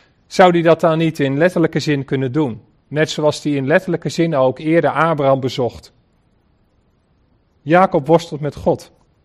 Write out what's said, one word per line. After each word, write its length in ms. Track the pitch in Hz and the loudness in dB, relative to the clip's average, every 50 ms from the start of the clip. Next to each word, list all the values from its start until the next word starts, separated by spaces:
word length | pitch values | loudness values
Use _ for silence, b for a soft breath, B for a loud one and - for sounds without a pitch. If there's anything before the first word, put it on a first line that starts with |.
| b b b b b | b b b b b
zou 240 | _ - - 190 180 | _ 2 4 6 6
hij 100 | 175 170 | 6 4
dat 180 | 160 170 160 - | 4 4 4 4
dan 180 | - 165 156 | 2 0 2
niet 220 | 160 165 160 156 - | 2 0 -2 -2 -2
in 180 | 143 135 135 | -2 -2 0
letterlijke 420 | 143 170 180 180 180 165 160 - 156 | 2 0 2 2 2 0 0 0 -2
zin 260 | - 156 147 139 135 | -2 -2 -2 -2 -2
kunnen 260 | - 143 135 135 131 | -4 -4 -4 -4 -2
doen? 300 | 123 156 156 123 107 104 - _ _ _ _ | -2 -2 -2 -4 -6 -10 -16 _ _ _ _
Net 220 | - 139 151 156 - | -8 -4 -2 -2 -2
zoals 340 | - - 151 151 147 - - | -2 -2 0 -2 -2 -2 -4
hij 80 | 151 | -4
in 160 | 147 135 135 | -4 -2 0
letterlijke 420 | 131 156 185 - 185 170 156 - 151 | 0 0 0 0 -2 -6 -6 -6 -6
zin 260 | - - 165 170 156 | -2 -2 -2 0 2
ook 240 | 135 131 131 127 - | 2 2 0 0 -2
eerder 300 | 156 156 165 170 147 139 | -2 0 0 2 2 0
Abraham 500 | 120 139 156 165 160 143 139 135 135 135 | 0 0 0 0 0 0 2 2 2 0
bezocht. 540 | 127 127 - - 123 113 - - - - _ _ _ _ _ _ _ _ _ _ _ _ _ _ _ _ _ _ _ _ _ _ _ _ _ _ _ _ _ _ _ _ _ _ | 0 -4 -4 -4 -6 -6 -6 -10 -20 -20 _ _ _ _ _ _ _ _ _ _ _ _ _ _ _ _ _ _ _ _ _ _ _ _ _ _ _ _ _ _ _ _ _ _
Jacob 460 | - 143 160 180 190 190 - 160 135 | -4 2 2 4 4 4 2 0 0
worstelt 340 | 151 165 160 - - 160 139 | 2 2 2 0 -2 -10 -8
met 140 | 151 143 - | -8 -8 -8
God. 360 | - - 185 147 - - - _ _ _ _ _ _ | -4 -2 -2 -2 -2 -4 -14 _ _ _ _ _ _